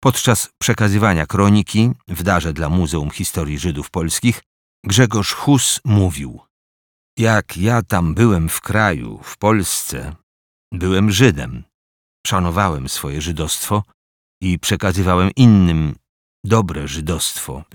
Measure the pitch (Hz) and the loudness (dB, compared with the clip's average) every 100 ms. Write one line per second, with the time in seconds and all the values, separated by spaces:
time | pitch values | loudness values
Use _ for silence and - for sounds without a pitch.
0 | 135 123 - 107 - - - 117 104 101 | -2 0 0 0 -2 -6 -2 0 0 2
1 | 107 85 76 95 101 104 95 104 117 127 | 2 0 0 2 4 4 2 0 0 -2
2 | - 85 90 87 85 76 76 87 80 82 | -8 -6 0 0 0 -4 -2 0 0 -2
3 | 73 - 90 - 76 73 87 73 69 90 | -4 -6 -6 -6 -6 -4 -4 -6 -6 -4
4 | 82 - 123 - - _ _ _ - 95 | -4 -2 0 -2 -6 _ _ _ -2 2
5 | 120 110 101 - - 139 - - 131 104 | 2 2 -4 -2 2 2 2 -2 0 2
6 | 92 71 67 58 _ _ _ _ _ _ | 2 -2 -10 -14 _ _ _ _ _ _
7 | _ - 113 110 - 85 101 120 107 95 | _ -2 2 2 0 -2 0 0 0 0
8 | 85 78 117 92 80 - - 104 104 73 | 0 2 4 4 0 -4 -4 0 0 -2
9 | 58 53 - - 104 110 90 - - 65 | -6 -12 -16 -4 0 0 -2 -6 -8 -10
10 | 73 80 _ _ _ _ _ 90 92 95 | -10 -14 _ _ _ _ _ -4 0 2
11 | 104 98 127 71 60 - - _ _ _ | 2 4 4 4 -4 -10 -16 _ _ _
12 | _ _ - 95 87 85 98 76 67 - | _ _ -4 -2 0 0 0 -2 -6 -8
13 | 73 71 78 78 78 - - 104 104 _ | -8 -6 -6 -4 -4 -6 -2 -4 -4 _
14 | _ _ _ - 92 87 - 98 98 90 | _ _ _ -8 -4 -2 -2 -2 0 0
15 | 92 90 95 - 123 104 90 80 78 - | 0 2 2 6 6 8 6 2 0 -6
16 | _ _ _ _ 101 113 92 85 73 76 | _ _ _ _ 0 0 0 -4 -8 -8
17 | 78 82 - - - 65 - | -6 -4 -6 -8 -10 -14 -12